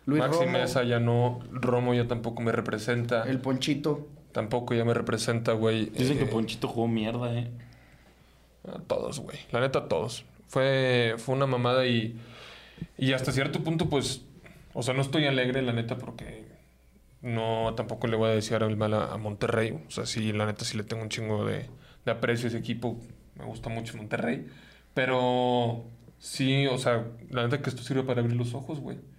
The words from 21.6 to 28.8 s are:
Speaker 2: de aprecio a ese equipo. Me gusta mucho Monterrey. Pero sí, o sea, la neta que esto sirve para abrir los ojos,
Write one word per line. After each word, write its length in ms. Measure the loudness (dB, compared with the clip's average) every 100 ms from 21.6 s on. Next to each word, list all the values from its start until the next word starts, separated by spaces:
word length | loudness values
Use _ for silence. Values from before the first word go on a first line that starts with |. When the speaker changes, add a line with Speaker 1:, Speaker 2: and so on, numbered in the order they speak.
| -8 -16 -20 -8
Speaker 2:
de 60 | -4
aprecio 340 | 0 0 0 0
a 20 |
ese 100 | -4
equipo. 400 | -4 -4 -4 -6 -12 -20 -20 -14
Me 80 |
gusta 240 | -12 -10 -8
mucho 280 | -6 -8 -10
Monterrey. 500 | -6 -2 -2 -4 -8 -18 -20 -20 -6
Pero 920 | -2 2 4 4 4 4 4 2 -2 -10 -18 -20 -18
sí, 480 | -10 0 2 4 4
o 120 | 2
sea, 260 | 2 2 0 -10 -6
la 120 | -2
neta 160 | 0 0
que 80 | -2
esto 120 | -6
sirve 220 | -2 0
para 160 | 2 2
abrir 140 | 2 0
los 180 | -2
ojos, 260 | -4 -8 -8